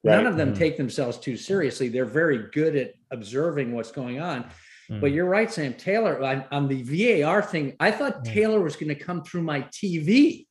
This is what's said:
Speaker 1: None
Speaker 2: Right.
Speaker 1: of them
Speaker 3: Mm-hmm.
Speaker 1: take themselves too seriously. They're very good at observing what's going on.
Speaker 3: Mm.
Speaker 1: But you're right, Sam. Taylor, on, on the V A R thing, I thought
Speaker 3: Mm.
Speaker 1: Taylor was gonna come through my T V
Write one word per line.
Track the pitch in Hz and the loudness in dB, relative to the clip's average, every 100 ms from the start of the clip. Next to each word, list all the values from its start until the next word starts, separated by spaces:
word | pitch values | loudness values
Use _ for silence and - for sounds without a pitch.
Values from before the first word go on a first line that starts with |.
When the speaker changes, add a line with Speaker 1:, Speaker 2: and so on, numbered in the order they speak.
Speaker 1:
None | 113 104 | 6 6
Speaker 2:
Right. | 165 | 6
Speaker 1:
of | 165 | 2
them | 143 | 0
Speaker 3:
Mm-hmm. | 98 | 2
Speaker 1:
take | 160 156 | 0 0
themselves | 127 123 123 117 | -4 -2 -4 -4
too | - 113 | -8 -8
seriously. | - 196 143 - 127 | -4 0 0 -2 -2
They're | 123 | -2
very | 123 135 165 127 101 | 0 2 2 0 -2
good | 147 160 151 | 0 0 0
at | 123 - _ | -4 -10 _
observing | 117 101 127 170 147 120 | -14 -6 -2 -2 -2 -4
what's | 120 113 | -4 -8
going | - 123 127 | -8 -8 -8
on. | 175 131 120 - - - - | -6 -6 -10 -18 -20 -20 -10
Speaker 3:
Mm. | 107 | -2
Speaker 1:
But | 139 | 0
you're | 147 | 0
right, | 180 196 220 | 2 2 0
Sam. | 175 139 | -2 -6
Taylor, | 117 180 214 214 143 | -6 -2 0 0 0
on, | 131 139 135 | -2 -2 -2
on | 143 139 | -2 0
the | 135 | -2
V | 123 160 240 | -2 2 4
A | 196 | 4
R | 147 202 | 4 2
thing, | 202 165 139 - | 0 -4 -4 0
I | 180 | 0
thought | 214 277 - | 2 -4 -4
Speaker 3:
Mm. | - | -2
Speaker 1:
Taylor | 202 214 220 | 0 2 2
was | 170 - | 0 -2
gonna | 151 | -6
come | 147 - 175 | -6 -6 -8
through | - 175 | -6 -4
my | 160 143 135 | -2 -4 -6
T | - 196 170 | -6 -4 -2
V | 151 247 311 - - | 4 6 6 4 -14